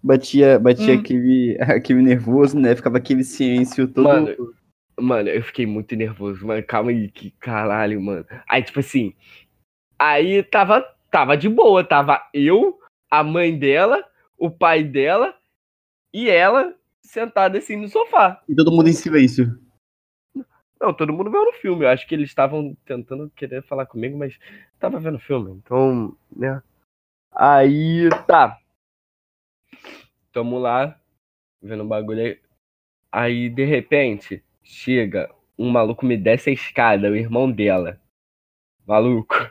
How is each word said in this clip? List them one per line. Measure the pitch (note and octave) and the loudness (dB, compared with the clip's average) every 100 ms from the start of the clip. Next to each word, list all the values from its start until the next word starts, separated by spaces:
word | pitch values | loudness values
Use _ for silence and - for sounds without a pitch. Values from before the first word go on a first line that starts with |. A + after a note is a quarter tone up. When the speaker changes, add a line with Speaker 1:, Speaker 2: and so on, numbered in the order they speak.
Speaker 1:
Batia, | C3 C3 C3 C#3 C#3 C3 | 2 2 2 4 6 6
batia | A#2+ B2 - B2+ | 4 2 2 2
Speaker 2:
Hum. | |
Speaker 1:
aquele, | G#2+ B2+ B2 C3 A#2+ - | 2 -2 2 2 0 -2
<laughs> | |
aquele | B2 A#2 - B2+ | 0 0 2 2
nervoso, | C3 B2 A2+ C3 C#3 D3 | 4 2 0 2 2 2
né? | C3 B2 | 2 2
Ficava | C3 B2 | 0 -2
aquele | B2 C3 | 0 -2
silêncio | C3 - C3 B2 B2 - C3 | -2 -2 0 0 -2 -2 -2
todo | C3 C#3 | 2 4
Speaker 2:
Mano, | C#3+ D#3 - A#2+ _ _ _ _ - | 4 2 -6 -12 _ _ _ _ -6
mano, | B2 A#2+ G2+ | -2 0 0
eu | F#2 | -4
fiquei | A2+ - A2+ | -6 -6 -6
muito | G#2+ G#2+ A2 | -6 -8 -6
nervoso. | A2 G#2+ G2+ F#2+ G#2 | -6 -8 -10 -10 -8
Mano, | A2 | -8
calma | A2 A2+ A#2 | -4 -4 -2
aí, | A#2+ G#2 | -4 -6
que | - G#2 | -12 -20
caralho, | _ - A2 G#2+ G#2 G#2 G#2+ | _ -8 -6 -4 -2 -2 -4
mano. | G2 F#2+ D#2+ - - | -6 -8 -12 -20 -4
Aí, | - | -4
tipo | - - | -2 -8
assim, | C3+ C#3 G#2+ - _ _ _ _ _ _ _ _ | -4 -4 -4 -10 _ _ _ _ _ _ _ _
aí | D3 D3 E3+ G3 | 0 2 2 0
tava, | F#3+ G#3+ F#3+ A#3+ C4 _ _ | 0 0 2 2 0 _ _
tava | F3 C3 D3 | 0 2 0
de | F#3 | 0
boa. | A3+ A#3+ F#3+ | 4 4 4
Tava | F3+ F3+ D3+ C#3 - | 4 0 2 -2 -2
eu, | C#3+ C#3+ G3 F#4+ - _ _ _ | -2 2 4 2 -4 _ _ _
a | D3+ | -2
mãe | D3+ E3 E3+ D#3 | 0 0 -2 -2
dela, | C#3 C#3+ G3 C#4+ - _ _ _ | 0 2 2 0 -4 _ _ _
o | E3+ | -8
pai | E3 E3+ D#3+ | 0 2 2
dela | D3+ C3+ C#3 G3 B3+ - _ _ _ _ _ _ _ | 0 -2 0 0 -2 -6 _ _ _ _ _ _ _
e | G3 A#3+ | -6 2
ela | F3 F3+ B3 F4+ F4 _ _ | 4 4 2 0 -8 _ _
sentada | _ - A3+ G#3+ F#3+ G3 | _ -10 -6 0 0 -2
assim | - G#3 | -8 -10
no | G#3 | -6
sofá. | G#4+ A#4 F4 F#3+ F#3 - | -4 0 2 2 0 -6
Speaker 1:
E | - | 2
todo | D#3+ | 2
mundo | E3 E3 | 4 4
em | |
silêncio. | E3 F3 D#3 B2+ A#2+ A#2+ - _ _ _ _ _ _ _ C4+ B3+ _ _ _ | 2 0 2 2 2 -2 -4 _ _ _ _ _ _ _ -16 -16 _ _ _
Speaker 2:
Não, | A3+ | -4
todo | E3 D#3 | -2 -4
mundo | D#3 G3+ | -4 -4
vendo | G4 A4 | 0 -2
o | |
filme. | - G3+ F3 | -2 -6 0
Eu | C#3 | 0
acho | C3+ - | 0 -2
que | |
eles | D#3+ C#3+ | -6 -6
estavam | - C#3 D3+ D3 D3 _ | -2 -2 -2 -8 -12 _
tentando | B2 A#2 C3 D3+ | -12 -10 -14 -14
querer | _ C3+ C3 | _ -12 -12
falar | C3+ C3+ C3 | -10 -10 -10
comigo, | A#2 A#2+ C#3+ | -10 -10 -8
mas | C#3+ - - - _ _ | -12 -12 -20 -20 _ _
tava | F#3+ C4 | -6 -6
vendo | D#3+ C#3 | -8 -10
o | |
filme, | - C#3 G2 | -6 -6 -6
então, | F#2+ _ B2+ C3+ B2+ G#2+ - _ | -14 _ 0 0 0 -6 -12 _
né? | - C3 C3+ _ _ _ _ _ _ _ | -10 -8 -8 _ _ _ _ _ _ _
Aí, | - C3+ C#3+ C#3 D3 D#3+ E3 E3+ D#3+ - | 2 4 6 4 2 0 0 2 0 4
tá. | D#3+ A#2+ A2 _ _ _ _ _ _ _ _ _ _ _ - - - _ _ _ | 4 4 0 _ _ _ _ _ _ _ _ _ _ _ -20 -20 -20 _ _ _
Tamo | A#2+ A#2 B2+ | -8 -6 -4
lá, | B2 B2 C#3+ D#3 _ _ _ _ _ _ | -2 -2 -2 -8 _ _ _ _ _ _
vendo | G2+ G#2+ | -14 -12
o | G#2+ | -6
bagulho | G#2+ G#2+ A2 | -6 -6 -6
aí. | A#2 - _ _ _ _ _ _ _ | -6 -8 _ _ _ _ _ _ _
Aí, | - A#2+ A#2+ A#2+ | -4 -2 -4 -6
de | A#2+ C3+ | -4 -2
repente, | C#3+ - D3 C3+ G#2 - G2 _ _ | -2 0 0 0 -4 -10 -16 _ _
chega | _ - - B2+ G#2+ G2+ - _ _ - | _ -14 -2 -2 0 -4 -8 _ _ -8
um | A#2+ | -2
maluco, | B2 A2 A#2 C3 | 0 0 -2 -2
me | A#2 | 0
desce | F#2+ B2 - | 2 0 0
a | |
escada, | C#3 - - A#2 G2+ G2+ | -6 -6 0 2 2 0
o | G#2 | -2
irmão | A2+ A#2 C3 | -2 -2 -2
dela. | G#2+ G#2 F#2 E2+ G2 _ _ _ _ _ _ _ _ - | 0 0 0 -2 -10 _ _ _ _ _ _ _ _ -2
Maluco. | G#2+ A#2+ A#2+ A2 - - | 0 2 -2 -2 -6 -6